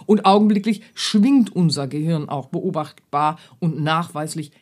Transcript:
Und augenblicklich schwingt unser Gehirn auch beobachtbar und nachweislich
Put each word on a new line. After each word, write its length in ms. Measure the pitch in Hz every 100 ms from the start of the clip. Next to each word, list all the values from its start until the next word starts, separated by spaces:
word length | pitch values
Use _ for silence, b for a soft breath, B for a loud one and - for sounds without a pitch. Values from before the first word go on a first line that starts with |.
| -
Und 200 | 214 196
augenblicklich 560 | 202 214 202 208 233 B
schwingt 600 | - - 220 233 277 214 180
unser 320 | 165 143 139
Gehirn 420 | 147 160 165 147
auch 180 | 143 127
beobachtbar 880 | 170 185 170 151 - _ 143 151 165 b b
und 220 | 170 156
nachweislich 720 | 151 160 170 151 156 165 147 _